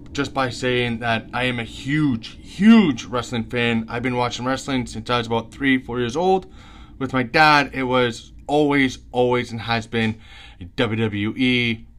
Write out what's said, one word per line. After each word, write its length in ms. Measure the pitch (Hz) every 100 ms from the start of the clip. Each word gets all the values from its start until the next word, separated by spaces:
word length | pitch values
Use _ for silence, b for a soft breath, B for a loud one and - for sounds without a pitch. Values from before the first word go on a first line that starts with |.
| -
just 240 | - 139 139
by 160 | 127
saying 480 | 110 127 123 120 113
that 300 | 117 113 107
I 120 | 120 127
am 140 | 120
a 40 |
huge, 760 | 113 - 120 151 147 117 - -
huge 680 | - - 208 226 180 123 -
wrestling 400 | 123 120 120 110
fan. 400 | 123 120 113 113
I've 140 | 117
been 140 | 123 123
watching 280 | 120 117 123
wrestling 400 | 131 - 131 113
since 240 | 113 110
I 80 | 123
was 80 | 113
about 260 | 117 113
three, 280 | - 139 131
four 200 | 131 123
years 160 | 120 135
old. 360 | 180 185 185 B B B B -
With 120 | 131
my 120 | 131
dad, 480 | 117 160 156 147 127
it 100 | 135
was 500 | 127 127 120 113 - - -
always, 540 | 147 147 143 131 - -
always, 400 | 123 123 123 120
and 100 | 113
has 260 | 104 117 113
been 320 | 117 110 107 B B B B 87 -
W 260 | 117 113
W 300 | 110 101 104 113
E. 520 | 127 123 120 117 -